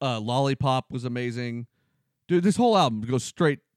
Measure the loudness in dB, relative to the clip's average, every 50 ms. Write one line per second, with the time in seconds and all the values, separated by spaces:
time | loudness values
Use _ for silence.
0 | -4 -4 -4 -4 -4 -2 0 0 2 0 0 0 0 0 0 0 -2 -4 -8 -8
1 | -6 -6 -6 -4 -4 -4 -6 -6 -6 -6 -8 -10 -10 -12 _ _ _ _ _ _
2 | _ _ _ _ _ 0 0 2 2 2 2 4 4 4 4 4 2 2 0 -2
3 | -2 -2 -2 -2 -2 -4 -2 0 0 2 2 -2 _ _ _